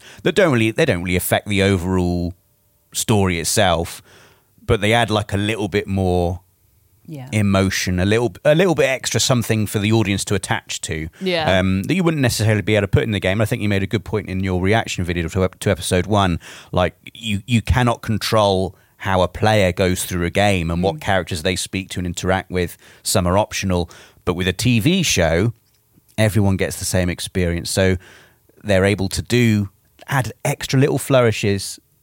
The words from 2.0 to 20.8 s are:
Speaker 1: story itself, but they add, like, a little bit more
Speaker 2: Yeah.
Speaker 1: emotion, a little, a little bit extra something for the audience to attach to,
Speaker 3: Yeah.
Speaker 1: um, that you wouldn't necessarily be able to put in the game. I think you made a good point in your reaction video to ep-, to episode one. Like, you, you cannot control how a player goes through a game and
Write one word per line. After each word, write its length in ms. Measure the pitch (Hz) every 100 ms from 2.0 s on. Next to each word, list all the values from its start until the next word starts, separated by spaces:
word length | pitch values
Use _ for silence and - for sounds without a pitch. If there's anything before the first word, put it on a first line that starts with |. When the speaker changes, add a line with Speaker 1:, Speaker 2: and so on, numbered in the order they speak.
| 90 90 87 - _ _ _ _ _
Speaker 1:
story 460 | - - 104 95 85
itself, 640 | 80 - 92 82 87 - - - - _ _ _ -
but 160 | 95
they 120 | 104
add, 160 | 117 110
like, 240 | 107 101
a 40 | 98
little 300 | 104 110 101
bit 200 | 101 95
more 540 | 98 92 90 87 90 - _ _ _ _ _ -
Speaker 2:
Yeah. 200 | 147 127
Speaker 1:
emotion, 680 | 107 101 95 98 - - 90
a 60 | 95
little, 280 | 110 120 -
a 100 | 151
little 220 | 156 190 151
bit 100 | 135
extra 320 | 131 - 117
something 460 | - 123 - 110 101
for 140 | 107
the 140 | 104
audience 320 | 113 98 98 -
to 100 | 98
attach 460 | - 110 - -
to, 260 | - 78 80 -
Speaker 3:
Yeah. 360 | 190 170 156 92
Speaker 1:
um, 240 | 95 95
that 100 | - 180
you 80 |
wouldn't 180 | 170 156
necessarily 400 | 127 - 110 104
be 140 | 101 107
able 60 |
to 40 | 98
put 140 | 143
in 80 | 120
the 80 | 101
game. 200 | 92 101
I 60 | 107
think 160 | 123
you 80 | 104
made 140 | 98
a 40 | 95
good 160 | 110
point 240 | - 107 -
in 160 | 92
your 160 | 95 92
reaction 440 | 95 110 - - 87
video 240 | 87 82
to 140 | 95 92
ep-, 140 | -
to 100 | 107
episode 340 | 95 - 90 87
one. 340 | 104 95 82 - - -
Like, 220 | 92 87 - -
you, 300 | - 113 98 -
you 140 | 117
cannot 400 | - 123 120 -
control 720 | - 104 - 110 101 95 95 - _ _
how 240 | 101 95
a 60 | 90
player 440 | - 107 110 92
goes 320 | 87 92 90
through 220 | - 90 87
a 40 |
game 400 | 95 104 92 82
and 100 | 85